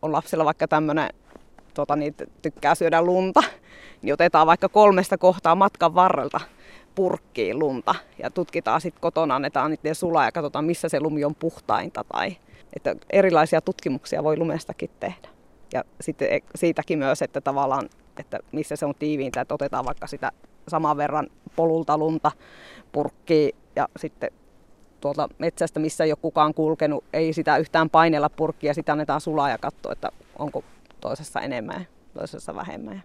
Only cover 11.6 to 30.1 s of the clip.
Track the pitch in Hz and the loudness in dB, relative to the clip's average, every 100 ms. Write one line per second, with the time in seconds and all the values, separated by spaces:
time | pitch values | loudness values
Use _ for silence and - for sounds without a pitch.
11.6 | - 107 90 - - - 202 180 _ - | -2 -2 -2 -10 -6 -4 -4 -6 _ -20
12.6 | - - - - - 196 190 165 156 160 | -18 -8 -6 -6 0 2 4 4 4 2
13.6 | 170 185 - 131 - 156 151 156 165 160 | 0 -6 -6 -6 -4 -2 0 0 -2 -4
14.6 | - - - _ 196 180 - - _ _ | -8 -10 -10 _ -10 -10 -20 -20 _ _
15.6 | - 127 - - - 147 - 143 - - | -8 -6 -6 -10 -10 -4 0 -2 -4 -2
16.6 | 175 156 - 160 135 - 135 - 139 139 | 0 0 -2 -2 0 -2 -2 -4 -4 0
17.6 | 139 135 - _ _ - - - - 156 | 0 0 -4 _ _ -18 -12 -12 -8 -8
18.6 | 156 151 147 143 151 151 131 127 - 147 | -6 -4 -4 -4 -4 -4 -4 -4 -6 -4
19.6 | 139 127 131 143 - 143 127 - _ _ | -4 -4 -6 -8 -10 -8 -8 -8 _ _
20.6 | - 160 156 147 147 147 147 _ - - | -6 -2 0 0 0 -2 -4 _ -12 -2
21.6 | 165 160 160 156 156 160 185 - - - | 0 2 0 0 0 0 -2 -4 -20 -20
22.6 | - - - - - _ - 156 147 - | -20 -20 -8 -4 -4 _ 2 4 4 -2
23.6 | _ - 143 - 156 - 120 _ _ _ | _ -4 -4 -4 -12 -8 -10 _ _ _
24.6 | _ - - _ 143 143 147 - 170 - | _ -20 -20 _ -6 -4 -4 -2 -6 -2
25.6 | 160 - 156 - 160 151 165 160 151 156 | -4 0 -4 0 0 2 -2 2 2 2
26.6 | 156 160 151 147 - 151 160 160 156 143 | 0 0 0 -2 -4 -2 -2 -2 2 2
27.6 | 156 165 160 160 165 151 147 - 156 - | 2 2 4 4 4 4 0 0 -4 -2
28.6 | 147 147 156 151 151 147 160 156 143 117 | -4 -2 -2 -2 0 -4 -2 -2 -2 -2
29.6 | - - - - - | -6 -8 -12 -8 -8